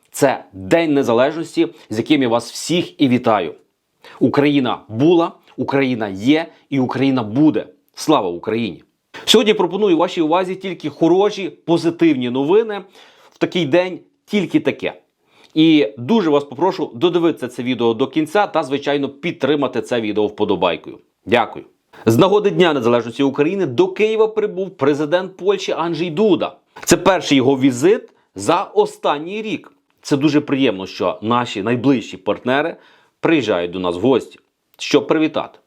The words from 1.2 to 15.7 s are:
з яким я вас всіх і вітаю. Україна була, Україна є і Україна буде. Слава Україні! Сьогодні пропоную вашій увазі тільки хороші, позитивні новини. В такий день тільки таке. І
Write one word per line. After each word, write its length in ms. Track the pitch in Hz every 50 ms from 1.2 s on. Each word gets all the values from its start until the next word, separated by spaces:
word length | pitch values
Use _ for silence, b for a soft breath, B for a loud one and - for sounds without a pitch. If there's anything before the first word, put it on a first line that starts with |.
| 131 147 156 165 160 - - 165 165 - B B B B
з 80 | 107 113
яким 240 | 113 - 156 143 131
я 60 | 117
вас 240 | 113 120 117 - -
всіх 480 | - - - 160 180 170 - - -
і 80 | 151 127
вітаю. 460 | 123 120 - 120 110 101 87 76 - - _ _ _ _ _ _ _ _ B B B B
Україна 580 | 143 127 - - 139 151 143 143 127 117 98 - - -
була, 440 | 110 113 139 170 180 165 165 185 - b b b b
Україна 520 | - 131 123 135 139 139 131 127 110 110 101
є 380 | 95 95 104 131 151 156 170 165 b b b b
і 100 | 139 135
Україна 420 | 127 - - 120 135 135 131 127 113
буде. 440 | 104 107 135 156 151 107 107 - - - _ _ _ _
Слава 340 | - - 147 156 131 104 90
Україні! 540 | 87 85 - - 107 117 117 98 78 - - _ _ _ _ _ B B B
Сьогодні 300 | - - 220 247 208 208
пропоную 420 | - 185 165 170 202 214 202 170
вашій 240 | 156 170 180 - 185
увазі 340 | 160 151 165 180 190 185 190
тільки 360 | 185 190 190 175 - - 147
хороші, 600 | - - 170 165 170 190 202 208 202 196 190 147
позитивні 800 | - - _ - 170 160 143 175 165 170 170 160 147 127 123 120
новини. 500 | 123 131 139 147 185 214 233 220 202 196 185 b b b b b b b b b
В 80 | b _
такий 280 | 175 165 - 185 165
день 340 | 135 135 175 180 185 170 147 - _ _ _ _
тільки 340 | _ - 208 170 156 - 151
таке. 400 | - 139 - - - 82 - - _ _ _ _ b b b b b b _
І 340 | 156 156 165